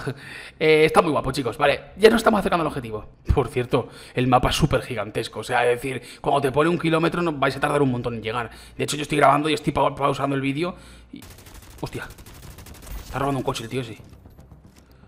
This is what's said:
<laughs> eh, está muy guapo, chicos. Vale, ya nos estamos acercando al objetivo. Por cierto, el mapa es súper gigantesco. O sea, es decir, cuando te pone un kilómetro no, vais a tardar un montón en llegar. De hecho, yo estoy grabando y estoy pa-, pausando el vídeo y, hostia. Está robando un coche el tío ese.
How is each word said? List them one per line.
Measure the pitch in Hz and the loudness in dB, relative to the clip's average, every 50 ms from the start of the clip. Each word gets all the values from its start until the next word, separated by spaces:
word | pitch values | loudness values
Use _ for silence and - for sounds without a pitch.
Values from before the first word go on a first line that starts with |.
| - 139 - - - | -6 -6 -8 -8 -12
<laughs> | - - - - - - - | -16 -16 -16 -16 -18 -6 0
eh, | 156 156 156 151 156 | 4 6 6 6 6
está | 156 156 202 | 6 6 4
muy | 185 160 | 4 4
guapo, | 135 113 - 131 | 0 0 0 -2
chicos. | 127 147 117 113 104 | -4 -2 -4 -4 -2
Vale, | - 143 143 131 - - - - | 2 2 2 2 0 -4 -12 0
ya | 185 208 220 | 4 6 6
nos | 233 | 6
estamos | 220 - 226 220 196 | 6 4 2 2 2
acercando | 190 190 185 170 | 2 0 0 0
al | 156 | 0
objetivo. | 143 - 143 120 113 107 107 - - - _ - - - | -2 -4 -6 -6 -8 -8 -10 -10 -14 -18 _ 0 2 2
Por | 147 120 | 2 2
cierto, | - - 127 120 - 143 127 117 - - - - - - | 2 0 -2 0 2 0 0 0 -4 -10 -18 -20 -6 -2
el | 120 123 | 0 4
mapa | 127 123 127 135 127 | 4 4 4 4 2
es | - | 2
súper | - 160 151 - - - | 2 2 2 2 0 -2
gigantesco. | - 123 107 101 107 - 120 110 - - 110 | -4 -6 -6 -6 -6 -6 -6 -6 -6 -8 -10
O | 107 | -6
sea, | - 123 120 123 | -2 0 2 2
es | 123 123 120 | 2 2 0
decir, | 135 135 127 120 - - - - | -2 -6 -8 -8 -10 -14 -16 -6
cuando | - 147 139 143 | -2 0 0 2
te | 139 131 | 0 2
pone | 120 147 156 170 | 2 2 2 2
un | 175 | 2
kilómetro | 156 165 165 160 160 165 156 160 175 175 | 0 0 0 2 2 2 0 0 0 -2
no, | 165 151 | -2 0
vais | 135 135 139 135 | 0 0 0 0
a | 139 | 0
tardar | 147 147 147 147 | -2 0 2 2
un | 143 131 | 2 2
montón | 120 120 120 120 117 | 0 -2 -4 -6 -6
en | 110 | -6
llegar. | 104 110 117 123 113 - - - - - - | -6 -6 -6 -6 -6 -8 -12 -18 -20 -16 -8
De | - 127 | -6 -4
hecho, | 123 143 | -4 -4
yo | 147 | -6
estoy | 143 - 156 | -4 -2 2
grabando | 147 143 135 143 147 151 156 | 4 6 6 4 4 0 -2
y | 143 | -2
estoy | - - 160 139 | -2 -2 -2 0
pa-, | - 139 143 139 | 0 0 0 0
pausando | 139 139 139 123 131 139 139 139 | 0 -2 -2 0 -2 -2 -2 -2
el | 135 | -2
vídeo | 135 139 135 151 170 180 190 - - - - - - - | -2 -2 -2 -4 -4 -6 -8 -10 -18 -20 -20 -20 -20 -20
y, | - - - - - - - - - - - - - - | -20 -20 -20 -20 -20 -20 -20 -20 -20 -20 -20 -20 -16 -14
hostia. | - - - - - - - - - - - - - - - - - - - - - - - - - | -14 -12 -12 -12 -12 -14 -16 -20 -20 -20 -20 -20 -20 -20 -20 -20 -20 -20 -20 -20 -16 -14 -14 -14 -12
Está | - - | -10 -6
robando | 127 139 139 139 127 | -4 -2 -2 -2 -2
un | 127 | -2
coche | 135 131 - 113 | -4 -6 -6 -8
el | 113 | -8
tío | - 135 | -8 -8
ese. | 123 113 101 - - - - - - - - - - - - - - - _ - _ _ - - - | -8 -8 -12 -16 -18 -20 -20 -20 -20 -20 -20 -20 -20 -20 -20 -20 -20 -20 _ -20 _ _ -20 -20 -20